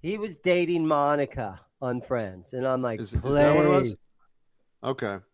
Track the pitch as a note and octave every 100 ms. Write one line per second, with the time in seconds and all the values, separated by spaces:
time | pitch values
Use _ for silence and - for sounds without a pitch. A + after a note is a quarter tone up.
0 | D#3 G#3+ G#3+ E3 F3+ F3+ F3 F3 D#3 D3+
1 | C#3+ D3 C#3 - A2 F2+ _ _ B2+ B2
2 | - B2 G#2 F#2 F#2 B2+ C3 C3 B2 A2
3 | A2 A#2+ A#2 C#3+ D3 D3+ D3+ C#3+ B2 G#2
4 | _ _ _ _ _ _ _ _ A#2+ C3
5 | A#2 G2 F#2+